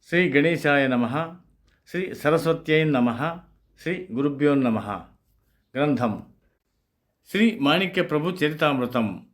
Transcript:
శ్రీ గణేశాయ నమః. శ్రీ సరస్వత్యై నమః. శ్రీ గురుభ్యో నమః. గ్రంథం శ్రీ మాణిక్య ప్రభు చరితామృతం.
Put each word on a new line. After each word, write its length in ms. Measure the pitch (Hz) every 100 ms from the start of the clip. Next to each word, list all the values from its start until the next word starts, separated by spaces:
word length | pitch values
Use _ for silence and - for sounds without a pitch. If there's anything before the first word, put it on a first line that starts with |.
| _
శ్రీ 180 | 170 180
గణేశాయ 580 | 139 156 165 147 143 135
నమః. 460 | 127 117 139 165 175 _ _ _ _ _
శ్రీ 260 | 175 190
సరస్వత్యై 680 | - 156 160 165 160 165 156
నమః. 540 | 156 135 120 117 151 170 - _ _ _
శ్రీ 260 | - 180 180
గురుభ్యో 420 | 113 143 135 147 139
నమః. 360 | 123 110 101 95 - _ _ _ _ _ _ 131
గ్రంథం 480 | 147 127 120 95 - _ _ _ _ _ _ _ _ _ _
శ్రీ 300 | 196 226 135
మాణిక్య 400 | 139 165 190 185
ప్రభు 280 | 170 151 160
చరితామృతం. 960 | 180 151 156 160 139 120 123 107 90 -